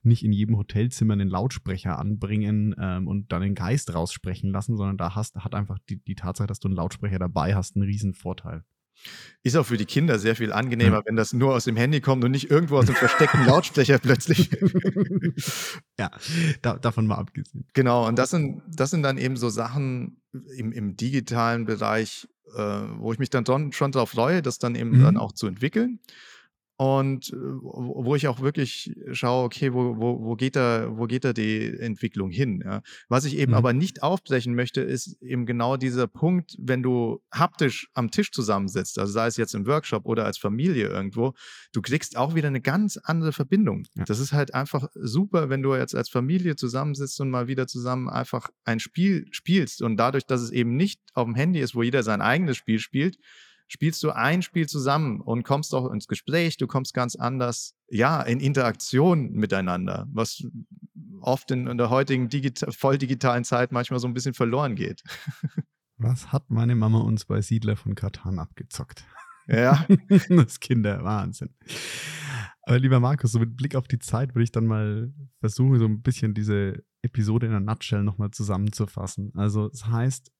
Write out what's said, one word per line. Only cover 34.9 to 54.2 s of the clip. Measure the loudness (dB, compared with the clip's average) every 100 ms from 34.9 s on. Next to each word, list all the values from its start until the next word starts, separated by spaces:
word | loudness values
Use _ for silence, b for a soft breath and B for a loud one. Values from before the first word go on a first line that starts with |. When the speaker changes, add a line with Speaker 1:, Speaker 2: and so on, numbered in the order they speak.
| -6 -8 -16
Speaker 2:
eben | -6 -4 -2
genau | -2 0 0
dieser | -2 0 -2
Punkt, | 0 0 0 -2 -10
wenn | -2 0
du | 2 0 0 -4 _
haptisch | -2 -2 2 -2 -2 -6
am | -4 0
Tisch | 0 -2
zusammensitzt, | -2 0 0 0 -4 -4 -4
also | -2
sei | 0 -2
es | 0
jetzt | -4
im | -2 0
Workshop | -2 0 -6
oder | -2 -2
als | -2 -2
Familie | -4 0 0 0 -2
irgendwo, | -2 -4 -2 -2 B B B B
du | -6
kriegst | -2 -4 -4 -4
auch | -2
wieder | 0 0
eine | -2
ganz | 0 0 -2 -4
andere | -4 0 0
Verbindung. | -2 0 2 2 0 -8
Speaker 1:
Ja. | -8
Speaker 2:
Das | -4 -2
ist | 0
halt | 0 0
einfach | -4 -4 -4 -4 -8
super, | -2 0 2 0 0
wenn | 0
du | 0 0
jetzt | 0
als | -4 -2
Familie | -2 0 0 0 -2
zusammensitzt | -4 -4 -4 -4 -8 -4
und | -2
mal | -2 -2
wieder | -2 -4
zusammen | -4 -4 -4 -4
einfach | -8 -6 -8 -8 _
ein | -4 -4
Spiel | -4 0 2 2 -4
spielst. | -10 0 2 0 -2
Und | -2 2
dadurch, | 2 0 0
dass | -2
es | 0
eben | 0 0
nicht | 2 0 -2 _
auf | -4 -2
dem | 0
Handy | 0 0
ist, | -2 0
wo |
jeder | 0 2
sein | 0 0
eigenes | 2 2 0 -2
Spiel | 0 -2
spielt, | 0 -2 -2 -4 B B B B B
spielst | -2 -2 0
du | -4
ein | 0